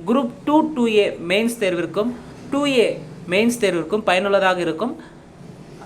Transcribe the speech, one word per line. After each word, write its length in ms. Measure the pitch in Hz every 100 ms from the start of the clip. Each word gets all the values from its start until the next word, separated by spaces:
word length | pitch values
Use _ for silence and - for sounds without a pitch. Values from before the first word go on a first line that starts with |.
| 170
குரூப் 220 | 254 240 - 294
டூ, 260 | 302 - 247
டூ 120 | 233
ஏ 300 | 214 185 - 170
மெயின்ஸ் 300 | 202 233 -
தேர்விற்கும், 520 | 190 175 165 190 233 - - - -
டூ 140 | 277 285
ஏ 360 | 254 190 - - - -
மெயின்ஸ் 320 | 190 233 240
தேர்விற்கும் 420 | 196 175 156 214
பயனுள்ளதாக 560 | 202 180 202 196 190 180
இருக்கும். 420 | 165 160 240 320 - - - - - - - -